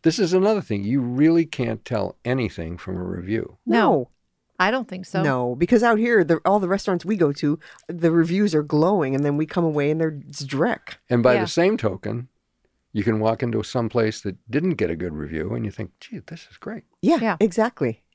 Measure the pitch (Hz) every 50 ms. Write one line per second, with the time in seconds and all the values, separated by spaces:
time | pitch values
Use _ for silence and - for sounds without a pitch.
0 | - 165 160 - 202 165 180 185 190 208 220 202 - - 107 101 101 104 123 139
1 | 123 120 123 127 147 160 165 170 165 156 - - 127 117 113 113 _ - 123 107
2 | 98 92 - _ _ 120 127 131 120 92 - - 82 82 87 87 - 95 92 90
3 | 90 90 92 92 87 95 107 110 - - - _ _ 240 226 233 214 180 196 139
4 | 123 _ _ _ _ _ _ _ _ _ _ - 185 202 233 262 233 - 185 185
5 | 185 - - 185 160 147 131 127 123 123 123 131 170 175 247 208 233 233 226 214
6 | 226 240 240 214 170 143 170 - _ 180 196 214 190 175 190 196 - - 185 175
7 | - 175 220 196 170 143 143 - - 147 151 165 - - - - - - 175 170
8 | 170 165 160 170 160 165 175 196 208 202 160 151 151 143 156 151 156 180 208 190
9 | 151 131 135 139 143 147 143 147 156 160 - 185 170 160 151 151 143 147 156 160
10 | 165 160 151 143 - - 139 - 139 131 139 135 165 240 214 - _ - - _
11 | _ _ 123 120 113 127 123 117 110 - - - 170 196 220 - - 104 95 -
12 | - 107 110 120 127 - _ _ _ _ _ _ _ _ _ _ _ _ - 107
13 | 101 117 110 107 107 110 113 110 - 120 113 110 101 - - 127 117 110 - 123
14 | 113 110 110 - - 101 92 - _ - 113 143 170 190 165 - 98 82 82 80
15 | 90 87 78 78 73 71 80 78 - 92 107 120 113 104 - - 107 95 _ _
16 | - - 233 160 - - 165 170 - _ - - - - 220 226 _ _ _ _
17 | - 220 339 269 226 220 180 160 208 220 170 - 214 240 _ - 143 120 110 _
18 | _ _